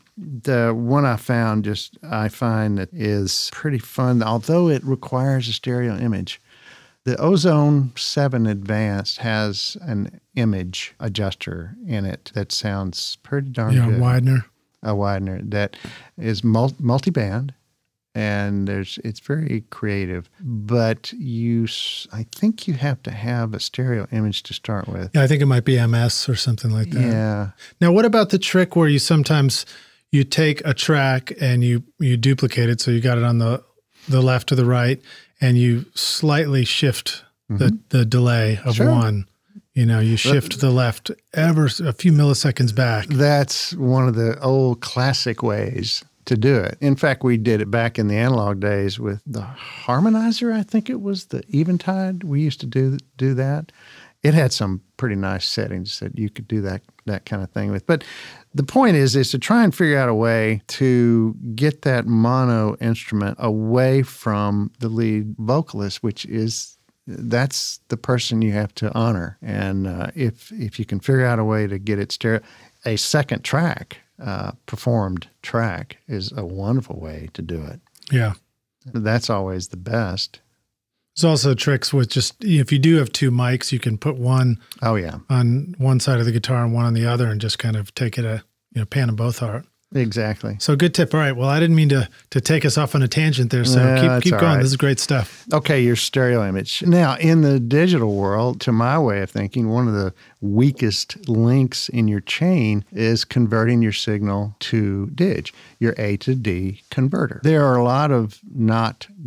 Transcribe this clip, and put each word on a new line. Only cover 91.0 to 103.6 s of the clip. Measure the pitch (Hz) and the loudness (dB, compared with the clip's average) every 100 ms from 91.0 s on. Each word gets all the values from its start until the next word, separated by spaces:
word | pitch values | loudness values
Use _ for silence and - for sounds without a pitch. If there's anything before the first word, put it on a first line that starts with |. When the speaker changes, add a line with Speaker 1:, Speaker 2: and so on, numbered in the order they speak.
| 160 | 2
Speaker 2:
All | 156 | 2
right. | 147 123 | 0 0
Well, | 135 | 0
I | 147 | 2
didn't | 170 160 | 4 6
mean | 147 | 6
to, | 135 107 - - | 4 0 -6 -4
to | 135 | -2
take | - 156 | 2 2
us | 147 151 | 2 2
off | 147 | 0
on | 147 | 2
a | 127 | 2
tangent | - 156 131 120 | 2 2 2 2
there. | 127 123 | 2 4
So | 127 | 6
Speaker 1:
No, | 127 131 | 6 6
Speaker 2:
keep, | 131 | 4
Speaker 1:
that's | 127 | 4
Speaker 2:
keep | 180 | 4
Speaker 1:
all | - | 4
Speaker 2:
going. | 170 | 4
Speaker 1:
right. | 143 | 4
Speaker 2:
This | 131 | 4
is | 135 | 2
great | 139 131 | 2 0
stuff. | - 139 95 - - | 0 0 0 -8 -2
Speaker 1:
Okay, | 151 143 143 | -2 2 2
your | 120 117 | 4 2
stereo | - 135 127 120 101 | 0 2 2 2 2
image. | 95 - - 175 | -2 -4 -2 4
Now, | 175 156 131 | 4 4 2
in | 165 165 | 4 6
the | 147 135 | 6 4
digital | 117 143 180 170 110 101 | 2 2 4 4 2 0
world, | 98 104 123 113 | 0 0 0 -2
to | - | 0
my | 113 120 151 | 2 2 2
way | 135 101 | 2 0
of | 95 | -4
thinking, | 107 104 127 113 | -4 -4 -2 0
one | 117 123 | 0 0
of | |
the | 104 95 - - - | 0 -2 -6 -20 -10
weakest | 101 104 139 139 113 98 - - 143 | -2 2 2 2 -2 -2 -6 -10 -4
links | 113 113 135 127 - - | 2 4 4 2 -2 -6
in | 120 110 | -2 0
your | 104 | 0
chain | - - 170 180 110 104 - | -4 -2 0 2 2 -2 -4
is | 95 113 113 - | -2 0 0 -2
converting | 127 113 110 | 0 2 2